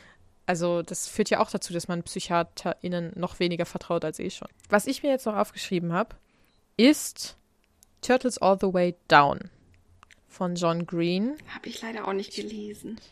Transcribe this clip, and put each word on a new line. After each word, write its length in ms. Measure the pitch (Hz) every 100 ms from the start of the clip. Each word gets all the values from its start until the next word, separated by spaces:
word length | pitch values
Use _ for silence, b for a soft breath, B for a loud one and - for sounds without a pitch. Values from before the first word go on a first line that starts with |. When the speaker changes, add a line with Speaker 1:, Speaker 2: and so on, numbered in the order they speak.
| b b - _ -
Speaker 1:
Also 340 | 175 175 170
das 240 | 165 175 -
führt 220 | - 208
ja 120 | 208
auch 100 | 220
dazu, 240 | 196 -
dass 140 | 170 -
man 140 | 170
PsychiaterInnen 1080 | - 185 - 175 165 - 175 - 180 175 170 -
noch 220 | 180 -
weniger 280 | 175 170 170
vertraut 380 | - - 170
als 140 | 156 -
eh 120 | 185
schon. 180 | - - _ -
Was 160 | 208 -
ich 160 | 269
mir 80 | 294
jetzt 160 | 262 220
noch 100 | 208
aufgeschrieben 560 | 208 - - 180 170
hab, 240 | 175 - - _ _ _ _ _ -
ist 580 | 254 302 - - - - _ _ _ _ _ _
Turtles 380 | - 254 254 -
All 180 | 190 196
the 140 | 196
Way 240 | 180 180 - -
Down 420 | 151 143 - - _ _ - _ _ - - _
von 280 | - 180 175
John 300 | 170 170 170
Green. 500 | 170 170 185 233 302 -
Speaker 2:
Hab 120 | - -
ich 160 | -
leider 260 | 226 220 196
auch 60 |
nicht 200 | 196 202
gelesen. 640 | - 208 214 208 208 - 226 b